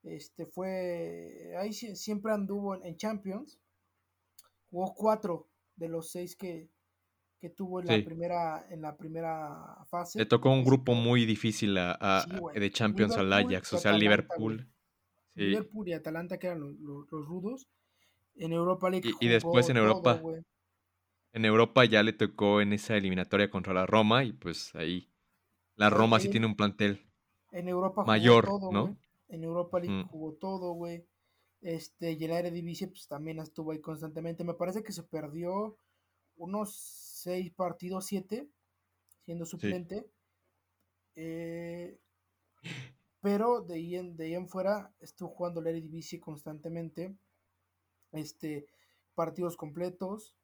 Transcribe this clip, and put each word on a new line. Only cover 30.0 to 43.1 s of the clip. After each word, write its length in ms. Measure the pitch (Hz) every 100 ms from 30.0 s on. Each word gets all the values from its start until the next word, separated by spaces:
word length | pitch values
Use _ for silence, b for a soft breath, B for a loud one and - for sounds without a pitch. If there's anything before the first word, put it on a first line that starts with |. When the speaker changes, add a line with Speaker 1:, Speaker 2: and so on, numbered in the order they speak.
Speaker 2:
Ujú. 80 | 185
Speaker 1:
jugó 260 | 156 156
todo, 380 | 156 190 190 180
güey. 340 | 170 170 170 170 _ _ _ _ _
Este, 520 | 175 165 - _ 170
y 120 | 156
en 60 | 160
la 80 | 170
Eredivisie, 500 | 175 170 170 170 190
pues, 180 | - -
también 300 | 143 156 160
estuvo 320 | 156 - 156
ahí 80 | 156
constantemente. 600 | 160 156 160 160 165 170
Me 100 | 175
parece 280 | 170 175 196
que 100 | 214
se 100 | 180
perdió 760 | - 160 151 156 175 190 214 - _ _ _ _ _ _
unos 380 | 170 208 208 -
seis 720 | - - - - 180 180 180
partidos, 540 | - 180 175 180 190 190
siete, 420 | 196 185 226 294 _ _ _ _ _ _ _
siendo 200 | - 170
Speaker 2:
Sí. 60 | 165
Speaker 1:
suplente. 580 | 170 208 180 170 202 - _ _ _ _ _ _ _ _ _ _ -
Eh, 840 | 165 165 170 170 170 170 175 - _ _ _ _ _ _ B 131 B _ _